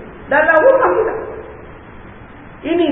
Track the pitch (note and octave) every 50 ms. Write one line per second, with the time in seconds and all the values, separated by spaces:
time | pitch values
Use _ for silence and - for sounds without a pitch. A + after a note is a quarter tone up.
0 | - - - - - - C4+ D4+ D#4 E4 D#4+ D#4 - C4+ - - - F4 - -
1 | - - - - - - - - - - - - - - - - - - - -
2 | - - - - - - - - - - - - - D4 E4+ F4 E4 D4